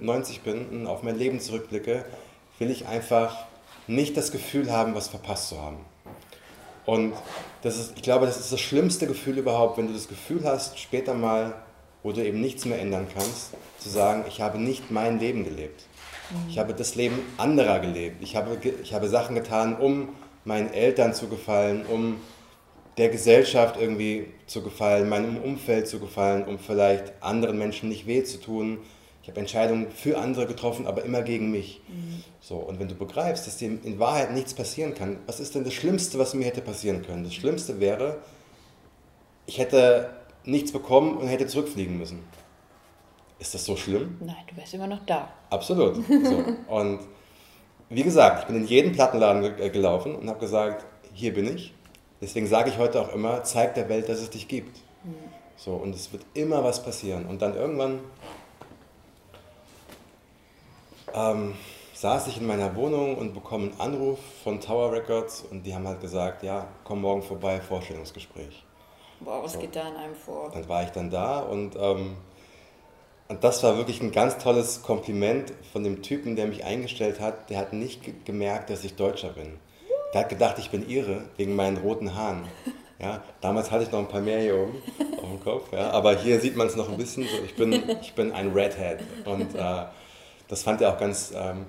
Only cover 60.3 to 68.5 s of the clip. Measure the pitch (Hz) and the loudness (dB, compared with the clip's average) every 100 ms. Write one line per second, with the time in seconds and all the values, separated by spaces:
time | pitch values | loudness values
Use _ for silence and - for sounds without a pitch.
60.3 | _ _ _ - - - - - 110 110 | _ _ _ -20 -20 -20 -20 -8 -2 0
61.3 | 107 104 101 - - - - 101 135 135 | 0 -2 -8 -14 -20 -20 -4 0 0 0
62.3 | 113 113 104 98 95 147 147 139 123 107 | -4 -2 0 0 0 0 2 0 -2 -6
63.3 | 98 - 110 101 - 135 135 135 135 - | -8 -6 -4 -4 -4 -4 -2 -2 -2 -8
64.3 | - 110 104 - 117 120 113 113 113 - | -10 -6 -6 -2 2 2 0 0 0 -2
65.3 | - 95 95 95 92 95 90 90 92 92 | -8 -12 -10 -8 -6 -6 -6 -4 -2 -2
66.3 | - 95 98 98 - - 104 98 98 98 | -4 -6 -6 -8 -14 -8 -2 0 0 -2
67.3 | 92 95 95 92 92 90 80 78 82 - | -4 -2 -2 -4 -6 -6 -12 -12 -16 -18
68.3 | 82 73 | -16 -16